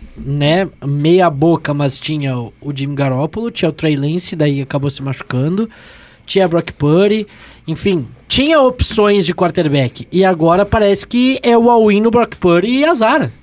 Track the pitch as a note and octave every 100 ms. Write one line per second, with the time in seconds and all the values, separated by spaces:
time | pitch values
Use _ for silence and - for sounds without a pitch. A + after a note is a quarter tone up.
0 | - - A#2+ C#3+ C#3+ E3+ F#3+ - C3+ C#3+
1 | D3+ F3+ F3 C#3 D#3+ E3 D#3 C#3+ C#3+ -
2 | - D#3 C#3 B2+ A2+ - C#3 C#3 C#3 C#3+
3 | C#3 C3 D#3 G#3+ A#3 A#3 E3 D#3 D#3+ D3
4 | C#3+ E3+ - E3 D3 C#3 C3+ D3 C#3 C3+
5 | C3+ C3 - B2+ C#3+ F#3+ A3+ - - -
6 | - _ - G3 F#3 E3+ E3 - D3 E3
7 | G3+ A3 G#3 - - - - D#3 G3+ F3+
8 | A#2 - - - C#4+ D#4 C4 B3+ - -
9 | G#3 G#3 E3 F3 F3+ - D#3 C#3+ B2+ -
10 | - F3 F#3+ F3 E3 F3 G3+ A3+ G#3 G3
11 | - A#3+ B3+ C4 A#3+ A#3 A#3 A#3 A3 G3+
12 | A3+ A3+ A#3 - F3+ E3+ G3+ B3+ D4+ D#4+
13 | A3 D4 D3 -